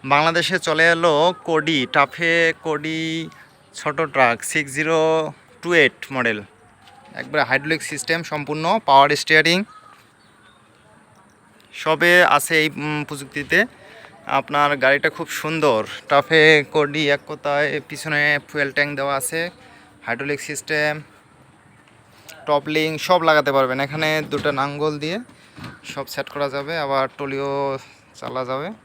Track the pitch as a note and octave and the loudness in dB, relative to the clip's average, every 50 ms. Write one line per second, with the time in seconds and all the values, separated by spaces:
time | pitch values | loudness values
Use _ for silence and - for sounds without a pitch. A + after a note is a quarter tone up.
0 | - E3 C#3+ C#3+ D#3 E3 E3 E3+ E3 - F#3 F3 - E3 D#3 D#3 E3 E3+ E3+ E3 | 2 2 2 4 4 4 2 0 0 0 -2 -2 -2 -2 2 4 4 4 4 4
1 | E3 E3+ D3+ D3 D#3+ F3+ F3+ F3 - - E3 D#3 D3+ D#3+ D#3+ C#3 B2 B2 - D3+ | 2 2 4 4 2 2 0 -2 -4 -2 -2 0 0 0 0 0 -2 0 2 2
2 | C#3 C#3+ - - E3+ E3 E3 E3+ E3 E3 D#3 - - E3 D3+ D3 D3+ D#3+ D#3+ D#3+ | 2 2 0 -4 0 2 2 4 2 2 0 -2 -6 -6 -6 -4 -6 -6 -6 -6
3 | D#3+ D#3+ D#3+ E3 D#3+ D#3+ - - - _ _ _ _ _ _ - - D3+ C#3+ D3 | -6 -6 -6 -6 -8 -10 -14 -20 -20 _ _ _ _ _ _ -8 -6 -6 -4 -4
4 | D#3+ D3 C#3 C#3 C3 A#2+ A#2 A2 - - - D#3+ D3 C#3 C3 D3 D#3 D#3 E3 D#3+ | -4 -2 0 2 2 2 2 -2 -6 -4 -2 -2 -2 -2 -6 -4 -2 0 2 2
5 | D#3 D#3+ D#3+ D#3+ D#3 D3+ C#3+ _ _ _ - - - F3 F3 E3 C#3+ B2 - _ | 2 2 2 0 -2 -4 -10 _ _ _ -20 -10 -4 2 4 4 4 4 2 _
6 | - - C3+ C3 A#2+ A#2 G#2+ G#2 G2+ - - _ _ _ _ _ - - - - | -14 -8 -6 -2 -2 -2 -2 -4 -8 -14 -20 _ _ _ _ _ -20 -20 -20 -20
7 | - - - - B2 B2+ C#3+ D3+ C3 - C3 C3+ C#3+ D#3 D#3+ D3 - - D#3 C#3 | -20 -16 -14 -12 -10 -4 -2 -2 0 2 0 -2 0 -2 -4 -4 -4 -10 -10 -8
8 | - - E3 E3+ E3 - D#3 D3+ C#3+ D3 D3+ D#3 D#3+ E3+ G3+ A3+ - - C3+ C3+ | -4 -2 -2 -4 -2 -6 -8 -6 -6 -6 -6 -4 -2 0 -2 0 2 6 8 8
9 | C#3 D3 D3 C#3+ - - D#3 D#3 D#3 D#3+ E3+ F#3 A3 - - - - - - - | 8 6 4 -2 0 4 4 4 6 4 2 0 -2 -6 -12 -20 -20 -20 -20 -20
10 | _ _ _ _ _ _ _ _ _ - _ _ _ _ _ _ _ _ - - | _ _ _ _ _ _ _ _ _ -20 _ _ _ _ _ _ _ _ -20 -20
11 | _ _ _ - _ _ _ _ _ _ _ _ _ _ - - - D3 D#3+ C#3+ | _ _ _ -20 _ _ _ _ _ _ _ _ _ _ -16 -4 0 0 2 4
12 | E3 F3 F3 F3+ F3 - - D3 - - E3 D#3 D#3 D#3 D3 D3 D3 D3+ D3+ D3+ | 4 6 6 6 6 6 4 2 2 2 2 2 2 0 -2 -6 -6 -4 -4 -4
13 | D3 - D3+ C#3 C#3 C3 - C#3+ C#3+ C#3+ D#3 F#3 A3 B3 - - - - - - | -6 -8 -10 -12 -12 -12 -10 -10 -4 0 2 0 0 0 -4 -20 -20 -20 -20 -20
14 | - - - - - - - C#3 C3 - D3+ D3 D3 C#3+ C#3+ C3+ B2+ C3 C#3 C#3+ | -20 -20 -20 -16 -8 -4 -4 -4 -2 -2 0 0 2 2 0 2 2 2 2 2
15 | - D#3 - - E3 - - - - D#3 D#3+ D#3+ D3+ C#3+ A#2 G#2+ G#2 - - - | 0 -4 -4 -4 -10 -10 -8 -8 -6 -6 -4 0 2 2 2 0 -2 -6 -10 -16
16 | - - C#3+ C#3 C#3+ - D#3+ D#3+ D#3 D#3 D#3 D3 C#3 - - D#3+ D3 C#3+ C#3+ D#3 | -4 2 2 2 2 4 4 6 8 8 8 6 4 0 -2 -2 -2 0 -2 -2
17 | D3+ C#3+ C#3+ C#3 - - D3+ D3+ - D3 C#3+ C#3+ D3+ C#3+ C#3+ D3 C3 _ D3+ C#3+ | 0 0 0 0 -2 -12 -14 -8 -4 -2 0 0 0 0 -2 -6 -8 _ -14 -12
18 | - D#3+ D3+ D3 D3 D3 D3 D3 C#3+ - - D3+ C#3+ C#3 C3 D3 C#3+ D3 D3 C3+ | -8 -4 -2 0 2 2 0 -2 -4 -6 -4 -4 -4 -2 0 -2 -2 -2 -2 -6
19 | C#3 C#3+ C#3 C3+ C3+ - D#3+ E3 E3+ F3+ - - - - - - - - - _ | -4 -4 -4 -4 -4 -4 -6 -6 -6 -6 -10 -16 -20 -20 -20 -20 -20 -20 -20 _
20 | - - A#2+ A#2+ C#3 C#3+ D3 C#3 - - D3 C#3 - - D#3 D3+ D3+ D3+ D3+ D#3 | -8 -8 -8 -6 -4 -6 -6 -6 -6 -10 -10 -10 -6 -4 -2 -2 -2 -2 -4 -6
21 | D3 - - - _ _ _ _ - _ _ _ _ _ _ _ _ _ _ - | -10 -18 -20 -20 _ _ _ _ -20 _ _ _ _ _ _ _ _ _ _ -20
22 | _ _ - - - - - - - - D3 C#3+ C#3 D3+ D#3 D#3 D#3 D#3+ D#3+ D3 | _ _ -20 -20 -20 -20 -20 -14 -4 -2 -2 -2 0 -2 -2 -2 -2 -2 -4 -6
23 | - - F#3 F3 D#3+ E3 D#3 D3+ C3+ C#3+ C3+ C#3 C3 B2+ B2+ C3 C#3 C3+ D3+ D#3 | 0 2 2 4 4 4 4 4 2 2 2 2 2 0 0 -4 -4 -6 -4 -4
24 | D#3 D#3 D#3 D#3 D3 C3+ D3 C#3+ - D3 C#3+ C3+ C3+ C#3+ C#3+ D3 D3+ D#3 D3+ D3 | -2 -2 -2 -2 -4 -4 -6 -4 -2 -2 -2 -2 -4 -4 -4 -4 -4 -4 -4 -4
25 | D3 D#3 F3+ A3+ B3 - - - - - _ - - - - - - - - C#3+ | -6 -6 -6 -8 -10 -14 -20 -20 -20 -20 _ -18 -18 -18 -18 -18 -18 -14 -12 -12
26 | C3+ - - C#3+ C#3 - - D3 C#3+ C#3 C3 C#3+ C#3 C#3+ E3 D#3+ D3 C#3 C#3 C3+ | -12 -10 -8 -10 -10 -8 -6 -6 -6 -4 -4 -6 -6 -6 -6 -4 -2 0 0 0
27 | C3+ C3 - - C#3+ C#3 C3+ C3+ C#3 C#3 C#3 C#3 C#3 C#3 C3+ C3 - - - _ | 0 -2 -4 -8 -8 -6 -6 -6 -4 -4 -2 -2 -2 -4 -4 -6 -10 -16 -20 _
28 | _ _ _ - B2+ B2 A#2+ B2+ B2+ A#2+ C3 C3+ D3+ F#3 A3 G#3+ | _ _ _ -14 -12 -8 -6 -6 -6 -4 -6 -6 -6 -10 -12 -14